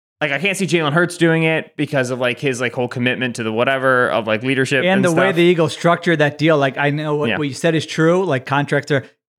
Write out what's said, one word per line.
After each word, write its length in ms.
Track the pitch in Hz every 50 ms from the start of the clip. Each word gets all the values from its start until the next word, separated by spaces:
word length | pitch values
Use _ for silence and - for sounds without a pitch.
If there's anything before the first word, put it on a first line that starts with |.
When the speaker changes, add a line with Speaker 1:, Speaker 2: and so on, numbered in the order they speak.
| _ _ _ -
Speaker 1:
like, 120 | 151 151 139
I 60 | 139
can't 180 | 156 202 190 180
see 100 | 196 156
Jalen 240 | 151 175 156 143
Hurts 260 | 139 165 180 170 - -
doing 260 | 170 165 160 160 160
it 340 | 160 160 156 - - _ -
because 320 | 151 135 - 139 127 120
of, 100 | 131 120
like, 200 | 127 123 123 -
his, 200 | - 143 131 117
like, 140 | 127 120 -
whole 160 | 135 123 120
commitment 480 | - 127 120 127 127 92 127 123 113 -
to 60 | 117
the 100 | 110 110
whatever 560 | 110 123 135 135 135 131 135 131 123 123 90
of, 160 | 69 110 110 110
like, 160 | 110 107 120
leadership 360 | 131 135 127 131 127 143 131
Speaker 2:
And 80 | 160 180
Speaker 1:
and 180 | 190 196 190
Speaker 2:
the 60 | 180 165
way 140 | 160 180 196
Speaker 1:
stuff. 80 | 185 165
Speaker 2:
the 40 | 170
Eagles 280 | 175 180 165 165 151
structured 480 | - - - 165 170 165 - 175 170 151
that 180 | 151 143 147 -
deal, 200 | 147 160 160 147
like, 200 | 139 135 120 -
I 120 | 139 147
know 260 | 143 151 156 156 147
what, 140 | 147 147 120
Speaker 1:
Yeah. 80 | 107 87
Speaker 2:
what 100 | 151 143
you 60 | 127
said 220 | - - 170 160
is 100 | 160 139
true. 400 | - - - 160 160 170 185 196
Like, 200 | 185 143 127 127
contracts 460 | - 139 143 143 - 156 143 135 -
are 140 | 147 135 123 - _ _ _ _ _